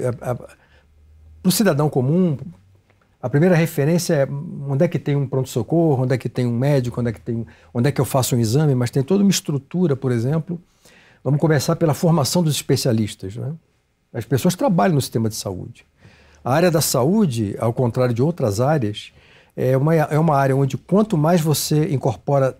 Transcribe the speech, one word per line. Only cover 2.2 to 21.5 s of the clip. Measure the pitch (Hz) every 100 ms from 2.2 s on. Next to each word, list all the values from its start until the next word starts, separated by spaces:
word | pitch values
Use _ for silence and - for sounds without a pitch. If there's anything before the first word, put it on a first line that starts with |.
| 180 135 - - _ _ _ _ _ _
a | 123
primeira | 143 185 165
referência | 165 - 139 170 175
é | 151 135 139 175 147 139
onde | 135 -
é |
que | 135
tem | - 143
um | 131
pronto-socorro, | 131 131 127 107 165 165 131
onde | 127
é | 127
que | 120
tem | - 123
um | 117
médico, | 139 143 120 123
onde | 120
é |
que | 107
tem, | - 117 107 - _
onde | 120 135
é |
que | 143
eu | 123
faço | 135 120 123
um |
exame, | 110 131 151 127
mas | 120
tem | 143
toda | 127 196
uma | 202
estrutura, | - - 139 - 170 175 131
por | 135
exemplo. | 120 127 160 160 170 - _ - - _ _
Vamos | 131 143
começar | 160 151 165 165
pela | 160 139
formação | 170 160 127 180
dos | 156
especialistas, | 135 - 131 135 113 107 - 98 120
né? | 127 160 _ _ _ _ _
As | 120
pessoas | - 139 185
trabalham | - 277 175 196
no | 143
sistema | - 120 110
de | 107
saúde. | 104 90 113 - _ _ - _ _ _
A | 123
área | 151 180
da | 156
saúde, | - 135 135 220 185 113 101 -
ao | 117
contrário | 117 120 127 127 117
de |
outras | 151 170 120 98
áreas, | 131 160 104 104 - _ _ - _ -
é | 127 131
uma, | 151
é | 165 147 151
uma | 165 139
área | 135 135
onde | 135 123
quanto | - 190 214 160
mais | 156 180
você | 156